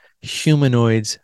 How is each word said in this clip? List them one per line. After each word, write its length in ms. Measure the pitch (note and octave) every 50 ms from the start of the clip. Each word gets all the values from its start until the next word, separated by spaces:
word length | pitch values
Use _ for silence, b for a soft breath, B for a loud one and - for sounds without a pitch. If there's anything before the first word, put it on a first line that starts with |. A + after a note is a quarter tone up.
| _ _ _ _
humanoids 960 | - - - - - D#3+ D3+ D3 C#3+ C3 B2 A#2+ A#2 A2+ A2 A2 G#2+ - - -